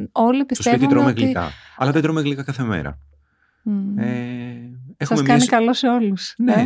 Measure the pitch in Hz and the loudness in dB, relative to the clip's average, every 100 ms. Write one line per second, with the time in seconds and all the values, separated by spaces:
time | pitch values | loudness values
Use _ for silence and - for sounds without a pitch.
0 | 208 - 226 269 269 254 240 240 277 277 | -6 0 2 2 0 -2 0 2 4 4
1 | 277 - - 254 82 - - - 131 151 | 4 2 0 0 -4 -8 -20 -2 0 2
2 | 156 160 143 139 139 131 120 92 71 71 | 2 0 -2 -4 -6 -6 -2 -2 -4 -10
3 | - _ _ _ _ _ 220 202 196 202 | -18 _ _ _ _ _ -6 -4 -4 -4
4 | - 123 120 123 123 120 120 123 127 - | -4 -4 -6 -10 -10 -14 -16 -18 -20 -10
5 | 147 185 139 - 247 240 226 247 262 247 | -2 0 4 4 4 2 2 2 0 0
6 | 214 190 - - 247 208 | 0 -2 -6 -2 2 2